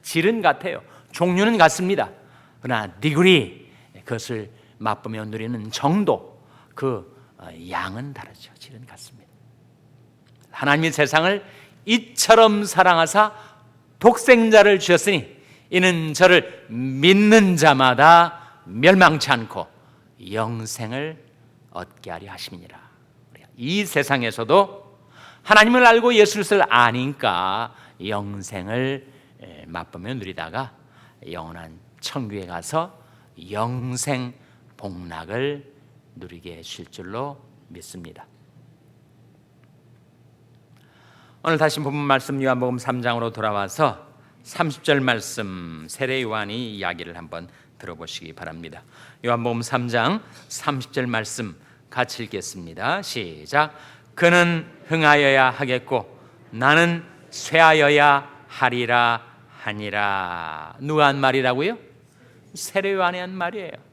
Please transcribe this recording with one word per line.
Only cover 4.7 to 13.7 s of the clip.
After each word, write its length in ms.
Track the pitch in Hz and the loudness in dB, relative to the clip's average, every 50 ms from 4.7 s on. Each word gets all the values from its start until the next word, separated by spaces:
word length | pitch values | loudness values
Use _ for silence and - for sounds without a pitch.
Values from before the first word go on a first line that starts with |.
| _ _ | _ _
맛보며 480 | 107 110 104 - - 107 110 110 107 | -6 -6 -6 -6 -10 -12 -12 -10 -10
누리는 440 | 107 110 110 110 117 123 113 104 110 | -10 -10 -10 -8 -8 -10 -10 -10 -12
정도, 720 | - - - 143 170 208 202 175 117 - - - - _ _ _ _ _ _ _ _ | -10 -4 -2 0 0 2 0 0 -2 -2 -4 -18 -20 _ _ _ _ _ _ _ _
그, 400 | - 135 135 120 101 87 - _ - - _ _ _ | -8 -6 -6 -6 -6 -10 -16 _ -20 -20 _ _ _
어, 100 | 90 85 85 80 85 90 | -20 -20 -20 -18 -16 -10
양은 460 | 90 87 90 95 95 113 135 143 135 | -10 -8 -8 -8 -10 -12 -14 -14 -16
다르죠. 400 | 107 - - - _ - - _ | -18 -20 -20 -20 _ -20 -20 _
질은 320 | _ - - 135 131 127 | _ -20 -20 -20 -20 -20
같습니다. 420 | 120 - - - - 131 110 _ _ _ _ _ _ _ _ _ _ _ _ _ _ _ _ _ _ _ _ _ _ _ _ _ _ | -20 -20 -20 -20 -20 -20 -20 _ _ _ _ _ _ _ _ _ _ _ _ _ _ _ _ _ _ _ _ _ _ _ _ _ _
하나님이 400 | - - - 143 143 151 160 165 | -10 -4 0 0 2 2 0 -2
세상을 520 | 143 - 147 135 151 156 165 185 202 202 202 - - - - _ _ _ _ | 0 0 0 2 2 0 2 2 -2 -4 -8 -16 -20 -20 -20 _ _ _ _
이처럼 800 | 202 226 233 233 - - - - - 226 220 226 220 208 208 208 | -2 -2 -2 -2 -6 -6 -6 4 6 6 8 8 6 4 0 -4
사랑하사 720 | 196 - 180 185 185 175 165 165 160 - 202 214 208 208 - - - _ _ _ _ | -2 0 2 4 4 4 4 2 2 2 2 2 2 -2 -14 -20 -20 _ _ _ _